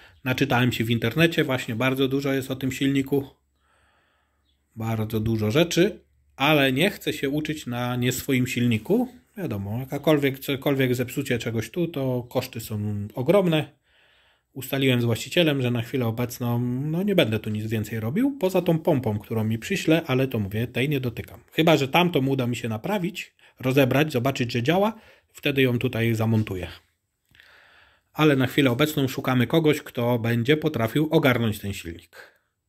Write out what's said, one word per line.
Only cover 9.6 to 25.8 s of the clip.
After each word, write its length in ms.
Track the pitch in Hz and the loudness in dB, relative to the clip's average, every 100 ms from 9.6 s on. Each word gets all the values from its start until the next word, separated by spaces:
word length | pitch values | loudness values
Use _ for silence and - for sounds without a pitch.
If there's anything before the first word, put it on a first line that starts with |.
| 98 117 | -6 -6
jakakolwiek, 600 | 131 143 147 151 139 135 | -6 -2 2 2 2 -2
cokolwiek 560 | - 135 147 135 131 123 | -6 -2 0 2 2 0
zepsucie 440 | 120 131 131 120 | -2 -4 -2 -2
czegoś 300 | 120 113 - | -2 -4 -4
tu, 180 | 180 165 | -4 -4
to 360 | 147 135 123 117 | -2 -2 -4 -2
koszty 300 | 127 - 120 | -4 -4 -10
są 480 | - 107 104 104 104 - | -8 -6 -4 -6 -8 -6
ogromne. 640 | 127 202 185 156 - _ _ _ _ _ _ _ _ | 2 4 4 0 -2 _ _ _ _ _ _ _ _
Ustaliłem 480 | 139 - 135 135 123 | -14 -6 0 2 2
z 40 | 117 | 2
właścicielem, 560 | 110 131 175 160 139 | -2 -2 2 2 2
że 100 | 123 | 0
na 100 | 120 | -2
chwilę 240 | 113 135 117 | -2 -2 -2
obecną, 540 | 113 120 - 120 120 | -2 -6 -4 -2 -2
no, 440 | 123 127 151 165 | -2 -4 -4 -2
nie 120 | 208 185 | 0 2
będę 240 | 131 110 | 2 0
tu 100 | 110 | -2
nic 180 | 107 110 | -6 -4
więcej 320 | 110 104 113 | -4 -4 -4
robił, 380 | 110 170 277 277 | -4 0 0 0
poza 220 | 185 185 | 0 0
tą 180 | 175 160 | 2 0
pompą, 400 | 165 139 113 107 | 2 0 0 -4
którą 240 | - 113 | -4 -2
mi 160 | 110 113 | -2 -2
przyśle, 440 | - 190 - 160 - | -4 -2 2 2 2
ale 200 | 131 131 | 0 0
to 120 | 120 | -2
mówię, 280 | 98 107 120 | -4 -4 -4
tej 220 | 123 139 | -2 -2
nie 100 | 143 | -2
dotykam. 400 | 127 - - - _ | -4 -8 -12 -16 _
Chyba 260 | - 160 156 | 2 4 4
że 100 | 135 | 4
tamtą 400 | 160 175 151 135 | 2 4 2 0
uda 200 | 135 120 | 0 -2
mi 80 | 120 | -4
się 140 | 117 | -6
naprawić, 640 | 110 165 208 139 - - _ - - | -6 -4 -4 -4 -8 -16 _ -20 -6
rozebrać, 520 | 127 131 127 131 156 | 0 4 4 4 2
zobaczyć, 400 | 123 127 131 117 | 0 -2 -2 -2
że 120 | 120 | -2
działa. 300 | 123 180 208 220 - _ _ | 2 2 2 -2 -16 _ _
Wtedy 280 | - 147 139 | -6 -2 2
ją 180 | 131 | 2
tutaj 360 | 120 | 2